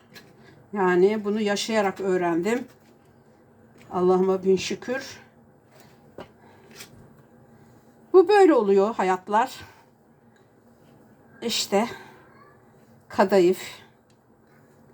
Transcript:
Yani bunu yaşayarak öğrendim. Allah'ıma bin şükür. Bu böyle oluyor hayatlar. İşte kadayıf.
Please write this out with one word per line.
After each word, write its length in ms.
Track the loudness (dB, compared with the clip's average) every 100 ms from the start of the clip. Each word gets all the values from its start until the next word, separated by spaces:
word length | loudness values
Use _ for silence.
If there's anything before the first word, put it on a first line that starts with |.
| _ -20 -20 _ -20 -20 _
Yani 520 | -4 0 4 2 2
bunu 160 | -4 -4
yaşayarak 600 | -2 -4 -2 -2 -2 -4
öğrendim. 640 | -4 -2 -2 -2 -2 -4 -6 _ _ _ _ _ _ _ _ _ _ _ -10
Allah'ıma 540 | -2 0 2 0 0
bin 120 | 0 0
şükür. 640 | -2 -10 -8 -8 -10 -18 -20 _ _ _ _ _ -20 _ _ -20 -20 _ -20 -20 -20 -20 -20 -20 -20 _ _ _ _ -20 _ _ _ _ _
Bu 160 | 4 6
böyle 260 | 6 6
oluyor 400 | 4 4 2 2
hayatlar. 680 | -2 -2 -2 -2 -2 -2 -6 -20 -20 _ _ _ _ _ _ _ _ _ _ _ _ _ _ _ -12
İşte 440 | -8 -6 -2 -2 -2 -8 -20 -20 -20 -20 -20 _ _ _ _ -20 _
kadayıf. 520 | -2 2 4 2 0 -8 -20 -20 _ _ _ _ _ _ _ _ _ _